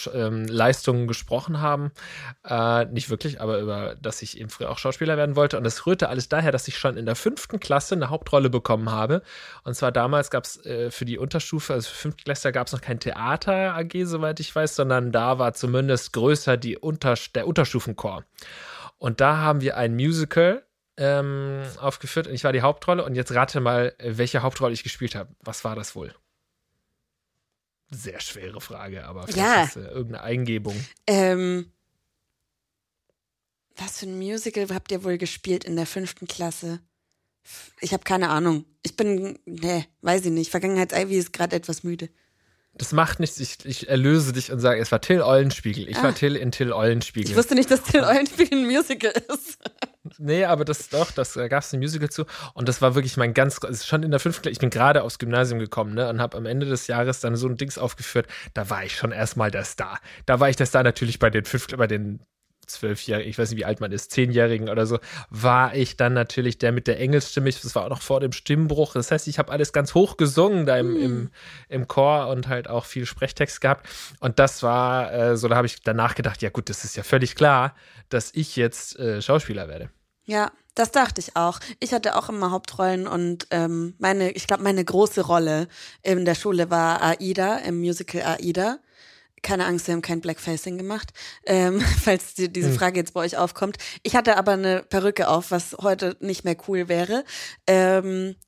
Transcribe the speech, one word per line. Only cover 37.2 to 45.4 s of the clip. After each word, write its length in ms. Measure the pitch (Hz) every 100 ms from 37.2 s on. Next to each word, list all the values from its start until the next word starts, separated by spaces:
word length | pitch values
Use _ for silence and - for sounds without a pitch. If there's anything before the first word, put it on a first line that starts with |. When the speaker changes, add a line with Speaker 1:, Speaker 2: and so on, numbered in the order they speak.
| _ _ - - - _
Speaker 2:
Ich 120 | 175
hab 120 | 190 -
keine 240 | 190 170
Ahnung. 360 | 156 170 156 - _
Ich 120 | - -
bin, 420 | 214 190 196 - -
nee, 400 | 170 170 175 - _
weiß 240 | 175 190 180
ich 60 |
nicht. 180 | 160 160
Vergangenheits-Ivy 640 | 180 190 190 180 175 196 190
ist 160 | 175
grad 200 | - 175
etwas 300 | 175 170 160
müde. 260 | 175 170 165 _ _ _ _ _ _ -
Speaker 1:
Das 140 | -
macht 280 | 151 160 -
nichts, 180 | 165 -
ich, 260 | 127 - 139
ich 220 | 123 -
erlöse 460 | 135 135 156 135
dich 180 | 127 -
und 80 | 131
sage, 220 | 123 113
es 100 | 113
war 80 | 113
Till 220 | - 180
Eulenspiegel. 680 | 131 135